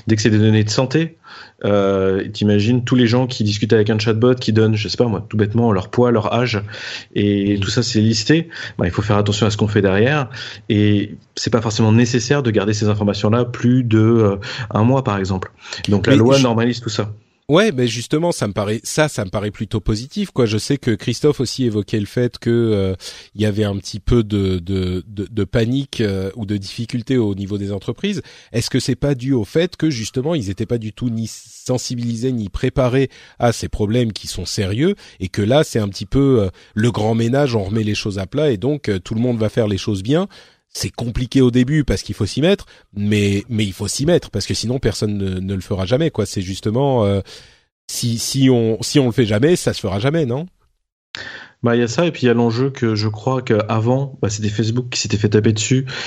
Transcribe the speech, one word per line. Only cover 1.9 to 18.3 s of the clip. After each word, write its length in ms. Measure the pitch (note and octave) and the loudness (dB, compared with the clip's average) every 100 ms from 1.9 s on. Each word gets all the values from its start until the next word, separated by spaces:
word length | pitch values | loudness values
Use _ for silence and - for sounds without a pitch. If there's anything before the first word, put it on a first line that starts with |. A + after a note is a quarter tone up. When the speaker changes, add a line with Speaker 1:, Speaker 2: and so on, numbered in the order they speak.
| G2 F#2+ F#2+ - | 2 2 0 -2
Speaker 1:
t'imagines 520 | G#2+ G#2 G#2 G#2 B2+ | 0 2 4 4 2
tous 140 | B2 B2+ | 2 2
les 100 | A#2 | 4
gens 220 | B2 B2+ | 2 0
qui 160 | B2+ | 0
discutent 300 | G#2+ G#2 A2 | -2 0 2
avec 160 | A2+ G#2 | 4 4
un 80 | A2 | 2
chatbot, 340 | A2 G#2+ B2 | 0 2 2
qui 180 | B2+ A#2 | 2 2
donnent, 220 | G#2+ A2 | 2 4
je 140 | G#2+ G2+ | 2 -2
sais 80 | - | 0
pas 100 | B2 | 0
moi, 180 | G2 G#2 | 0 -4
tout 80 | G#2+ | -2
bêtement 340 | G2 A2+ A#2 | 0 2 2
leur 180 | G2+ G#2 | 2 0
poids, 220 | - B2 | 2 2
leur 240 | A2+ A2 | 2 0
âge, 260 | A2+ B2 G#2+ G#2 - - - - | 0 0 -2 -6 -10 -12 -14 -8
et 440 | - G2+ G2+ G2+ G#2 | -2 0 2 0 0
Speaker 2:
Mm. 20 | |
Speaker 1:
tout 100 | G2 | 0
ça 140 | B2 | -2
c'est 160 | A#2 G#2+ | 0 2
listé. 480 | A2 A2 - D#3 E3 - - - | 2 2 2 2 0 -10 -12 -4
Bah, 100 | F#2 | -2
il 40 | |
faut 120 | - | -2
faire 160 | G#2+ G#2 | 0 2
attention 280 | G#2 G#2 A2 | 2 2 0
à 40 | |
ce 60 | G#2+ | 2
qu'on 120 | G#2+ | 0
fait 140 | G#2+ | 2
derrière, 480 | G2 F#2+ A#2+ D3+ C3 - - - - | 2 4 2 2 -2 -8 -14 -12 -2
et 460 | G#2 G#2 G#2 - - - - | 2 4 2 0 -8 -16 -8
c'est 140 | - | -2
pas 120 | A#2 | 0
forcément 300 | A2+ G#2 A2 | 0 2 4
nécessaire 500 | A2 A#2+ B2 - D3 | 6 4 2 0 0
de 80 | B2 | 2
garder 240 | G#2 G2 | 0 0
ces 140 | G#2+ G#2 | 0 0
informations-là 560 | G#2 G2+ G2 G#2+ A#2 | 0 0 0 0 2
plus 400 | B2 - A#2+ B2+ | 0 0 2 2
de, 160 | A#2+ A2 | 4 4
euh, 360 | A2 A#2 G#2 G2 G2+ - A2+ | 4 4 4 0 -6 -10 -4
un 120 | G2+ | 2
mois 220 | A2+ C3 | 2 2
par 120 | B2 G2+ | 0 -2
exemple. 360 | F#2+ F#2+ - - - - - | -2 -4 -6 -14 -16 -10 -2
Donc 200 | G2+ G#2 | 0 4
la 60 | |
Speaker 2:
Mais 40 | C#3 | 6
Speaker 1:
loi 200 | A2+ C3+ | 6 6
Speaker 2:
je 40 | |
Speaker 1:
normalise 380 | B2+ A2+ A#2+ A#2+ | 4 2 0 -2
tout 80 | - | -4
ça. 260 | - G#2 G#2+ _ _ - | -6 -6 -8 _ _ 0
Speaker 2:
Ouais, 220 | D#3 A3 | 2 4
mais 160 | C3+ B2 | 2 -2
justement, 460 | A2 A2+ D#3 F3 | -2 -4 -2 0